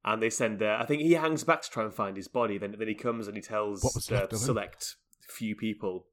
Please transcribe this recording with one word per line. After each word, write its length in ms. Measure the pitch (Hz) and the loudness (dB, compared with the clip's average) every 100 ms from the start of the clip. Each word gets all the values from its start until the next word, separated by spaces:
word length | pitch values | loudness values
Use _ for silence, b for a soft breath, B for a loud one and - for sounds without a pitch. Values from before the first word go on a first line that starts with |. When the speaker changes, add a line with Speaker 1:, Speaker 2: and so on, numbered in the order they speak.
Speaker 1:
and 180 | 104 110 | 0 2
they 80 | 113 | 2
send, 320 | - 117 104 | 2 0 2
uh, 180 | 107 110 | 2 2
I 40 | 120 | 2
think 160 | 147 | 2
he 120 | 160 | 6
hangs 320 | 170 156 156 - | 6 4 0 2
back 160 | 156 | 2
to 80 | - | 0
try 160 | - 110 | -4 -4
and 80 | |
find 240 | 107 98 98 | -2 -4 -4
his 100 | 92 | -4
body. 300 | 123 113 101 | 0 0 0
Then, 180 | 101 107 | -4 -4
then 120 | 110 | -4
he 60 | 107 | -2
comes 320 | 123 117 104 | -2 -2 -4
and 80 | 101 | -8
he 40 | |
tells 400 | - 110 107 98 | -4 -2 -2 0
Speaker 2:
What 140 | 127 - | 0 0
was 120 | - | -2
Speaker 1:
the 80 | 104 | 0
Speaker 2:
left 180 | 95 | 0
of 60 | 110 | 0
him? 60 | 120 | 0
Speaker 1:
select 520 | 110 101 - - - _ _ - | 0 -2 -8 -10 -12 _ _ -18
few 260 | - 110 104 | -6 -4 -2
people 520 | 110 104 98 92 - | -2 -2 -4 -4 -10